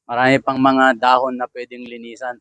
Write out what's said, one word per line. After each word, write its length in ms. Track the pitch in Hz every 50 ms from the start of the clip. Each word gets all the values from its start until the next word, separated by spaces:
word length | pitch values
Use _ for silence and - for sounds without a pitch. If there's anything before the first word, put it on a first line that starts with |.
| _
marami 320 | - 120 120 127 131 135 131 -
pang 160 | 135 135 131
mga 320 | 131 135 131 131 131 131 123 110
dahon 400 | 123 127 127 123 131 131 127 123
na 80 | 123 -
pwedeng 400 | - 127 123 120 123 123 123 120
linisan 480 | 120 117 117 117 113 107 127 123 123 110